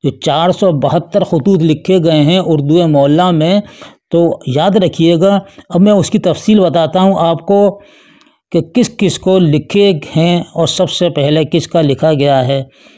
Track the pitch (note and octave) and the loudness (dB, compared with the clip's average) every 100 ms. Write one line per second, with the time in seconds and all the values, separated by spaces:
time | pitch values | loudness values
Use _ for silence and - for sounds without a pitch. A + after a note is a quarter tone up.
0 | C#3+ - - D3 F3 F3+ G3 D3+ C3+ D#3+ | -4 -4 -4 0 0 0 0 0 0 -2
1 | - G#3 F#3 E3 E3 F#3+ D#3+ D3+ - F#3 | -2 -4 -2 -2 0 0 0 -2 0 0
2 | E3 D#3 D3 F#3 D#3+ D#3 C#3 E3 E3+ D3 | 2 2 2 0 0 -2 0 0 2 2
3 | C#3 D3+ F3+ E3 D#3 G3+ G#3 - - _ | 2 2 2 0 0 0 -4 -18 -20 _
4 | _ E3+ E3+ - - C3 F3 G3 F3+ - | _ 0 0 -2 -4 -2 0 0 -2 0
5 | E3 E3+ F#3+ G3 G3 - - F3 G3+ G#3 | 0 2 2 0 -4 -20 -6 0 2 2
6 | D#3 G#3+ F3+ D#3 - A3 F3+ E3+ D#3 F#3 | 0 -2 -2 -2 0 2 2 0 -2 0
7 | F#3+ F3+ E3 E3 E3 G3+ G3+ F#3+ - - | 0 2 0 -2 0 2 2 -2 -18 -20
8 | _ _ _ _ _ E3+ E3 A#3+ A#3+ - | _ _ _ _ _ -4 -2 -2 -2 -2
9 | G3 - - F#3+ E3+ D3 - G3+ G3+ D#3+ | -2 -2 0 2 2 0 -2 0 0 0
10 | - D#3+ E3+ F3 - - E3 - F#3 - | -4 -2 0 0 -4 -4 -4 -2 -4 -2
11 | F3 D3+ C#3+ D3+ D3+ E3 C#3+ E3+ D3+ C3 | -2 -2 -2 0 0 -2 -2 -2 0 0
12 | D#3+ D#3 C#3 C3+ B2 C#3 C3 _ - | 0 0 0 0 0 -4 -6 _ -20